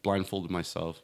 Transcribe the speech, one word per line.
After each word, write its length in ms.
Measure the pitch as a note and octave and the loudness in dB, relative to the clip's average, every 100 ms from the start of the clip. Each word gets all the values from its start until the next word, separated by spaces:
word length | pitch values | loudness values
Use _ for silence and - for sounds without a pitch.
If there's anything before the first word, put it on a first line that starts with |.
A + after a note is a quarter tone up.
blindfolded 480 | G2+ G2 F#2+ G2 E2+ | 2 2 2 -2 -2
myself, 520 | F2+ E2 E2+ E2 E2 | -2 -2 -4 -4 -6